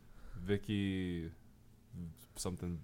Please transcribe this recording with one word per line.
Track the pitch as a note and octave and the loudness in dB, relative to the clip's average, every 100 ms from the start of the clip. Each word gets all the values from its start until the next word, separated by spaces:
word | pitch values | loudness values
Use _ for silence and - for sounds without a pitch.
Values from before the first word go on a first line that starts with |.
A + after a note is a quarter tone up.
| - - - - | -18 -14 -10 -4
Vicky, | F2+ G2+ G#2 G2+ G2 F#2+ F2+ F2 E2 D#2+ - - - - - F2 E2+ D#2+ - - | 2 2 4 4 4 4 2 0 -2 -8 -16 -20 -20 -20 -12 -8 -8 -10 -12 -4
something | F#2+ F2+ F2+ E2+ | -2 -2 -2 -2